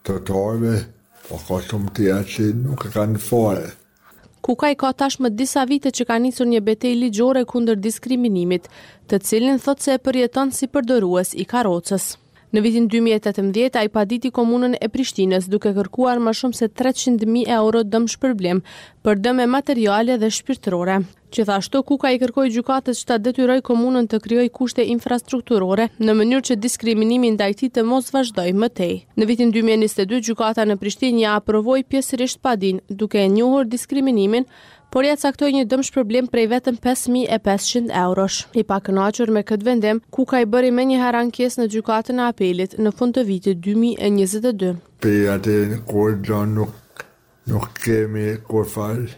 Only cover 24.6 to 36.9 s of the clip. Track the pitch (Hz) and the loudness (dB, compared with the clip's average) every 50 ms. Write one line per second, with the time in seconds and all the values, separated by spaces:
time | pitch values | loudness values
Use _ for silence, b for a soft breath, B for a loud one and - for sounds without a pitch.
24.6 | 262 233 - - 233 - 240 233 - 254 247 240 - - - 247 233 - 240 202 | -6 -4 0 -2 0 0 0 -2 -2 -2 -4 -4 -2 -4 -6 -6 -2 0 0 2
25.6 | 185 185 196 214 226 220 - - 220 220 214 220 214 233 254 269 247 - 254 202 | 2 2 2 0 0 -2 -2 0 2 2 4 4 4 4 2 0 2 0 -2 0
26.6 | 208 247 - - 226 226 226 214 220 226 240 254 247 233 220 208 208 196 208 - | 0 -4 -4 -2 -2 0 2 2 2 2 2 4 2 2 2 2 0 -2 0 -2
27.6 | 269 247 - 240 220 233 247 262 240 - - 269 262 233 214 190 175 180 185 202 | -4 -2 0 0 0 2 0 0 0 0 0 0 0 0 -2 -2 0 0 2 2
28.6 | 226 240 - - 185 170 185 180 - _ _ - 220 220 240 226 247 233 208 226 | 0 0 0 -2 -2 -2 -2 -6 -10 _ _ 0 0 2 2 2 2 2 2 2
29.6 | 220 226 220 220 214 208 - - 196 190 233 254 220 240 220 - 233 220 226 226 | 2 2 2 2 2 0 0 -2 -2 0 -2 -2 -2 -4 -2 -2 -2 -2 0 0
30.6 | 220 214 202 190 202 208 - - 262 262 233 233 220 214 208 208 - - 214 214 | 0 0 0 -2 -2 -6 -4 -2 0 0 2 2 2 2 2 0 0 2 0 2
31.6 | 214 240 262 269 262 _ - 269 262 - - 240 247 254 - _ - 262 240 202 | 2 2 2 0 0 _ -2 -2 0 -2 -2 -2 -2 -4 -4 _ -2 -2 0 2
32.6 | 190 190 185 185 _ _ 202 196 214 208 - 208 196 190 196 214 240 254 262 277 | 0 -2 -2 -2 _ _ -4 -4 -4 0 0 2 2 4 4 4 4 4 4 2
33.6 | 269 220 240 240 - - 269 277 269 269 247 208 196 196 220 247 262 B B B | 2 0 -4 -6 -6 -4 -2 0 2 2 2 2 2 2 2 0 -2 B B B
34.6 | B B B B B _ - 254 269 285 294 285 - 277 269 - 294 285 269 277 | B B B B B _ -2 0 2 2 0 0 0 -2 0 0 0 2 2 2
35.6 | 254 208 254 262 262 - - 269 247 202 226 254 254 247 - 240 226 214 240 254 | 2 2 0 -2 -2 0 0 -2 0 2 0 0 0 0 0 0 2 2 0 0
36.6 | - 262 247 226 - 247 | 0 -2 -4 0 -2 -2